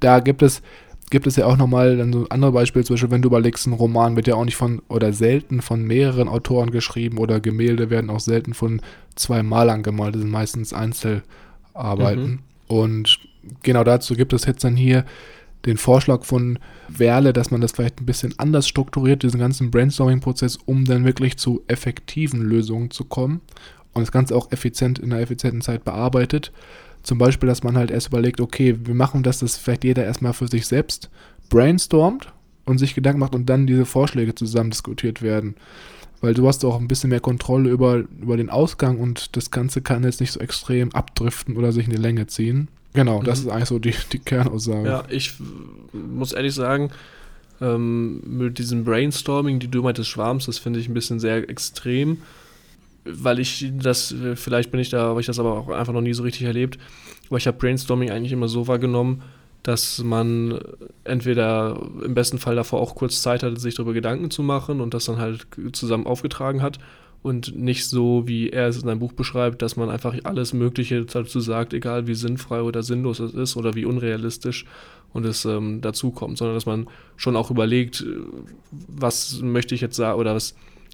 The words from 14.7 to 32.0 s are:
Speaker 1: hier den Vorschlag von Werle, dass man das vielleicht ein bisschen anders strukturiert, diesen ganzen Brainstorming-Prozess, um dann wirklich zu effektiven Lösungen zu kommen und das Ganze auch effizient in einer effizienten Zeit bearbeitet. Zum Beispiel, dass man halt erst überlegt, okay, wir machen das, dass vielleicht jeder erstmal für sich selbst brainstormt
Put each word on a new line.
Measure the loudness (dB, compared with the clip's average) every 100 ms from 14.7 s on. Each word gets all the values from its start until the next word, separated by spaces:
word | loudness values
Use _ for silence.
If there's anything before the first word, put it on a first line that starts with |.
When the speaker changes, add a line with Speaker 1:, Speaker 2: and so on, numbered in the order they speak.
| 4
Speaker 1:
hier | 6 4 2 -8 -20 -20 -20 -6 -2
den | 2
Vorschlag | 6 6 6 2
von | 0 0 0 -2 -8 -20 -10
Werle, | 2 4 6 6
dass | 4 2
man | 2
das | 0
vielleicht | 0 -2 -2
ein | -4
bisschen | -2 -4 -2
anders | 2 2 2
strukturiert, | 0 -2 2 4 4
diesen | 2 2
ganzen | 0 0 2
Brainstorming-Prozess, | 4 4 4 4 4 0 0 -2 -2 -2
um | 2
dann | 4 4 4
wirklich | 2 0 0
zu | -2 -2 -2
effektiven | -4 -4 -8 -8 -4 -2 0
Lösungen | 2 2 0 -2 -4
zu | -8
kommen | -6 -2 -2 -2 -8 -20 -20 -20 -8
und | -4
das | 0
Ganze | 2 2 2
auch | 0
effizient | -4 -4 0 0 0
in | -2
einer | -2
effizienten | -2 -2 -2 -2
Zeit | -4 -4
bearbeitet. | -4 -2 0 2 2 -2 -4 -14 -20 -20 -20 -14
Zum | -4 4
Beispiel, | 4 4 2
dass | 2
man | 2 2
halt | 2
erst | 0 0
überlegt, | 2 2 2
okay, | -2 4 4 4
wir | 0
machen | 2 2 2
das, | 2 2
dass | -2 -2
vielleicht | -2 0
jeder | 2 2
erstmal | 0 0 -2
für | -2 -2
sich | -2 2
selbst | 0 0 -6 -12 -20 -20 -20 2
brainstormt | 6 6 4 4 4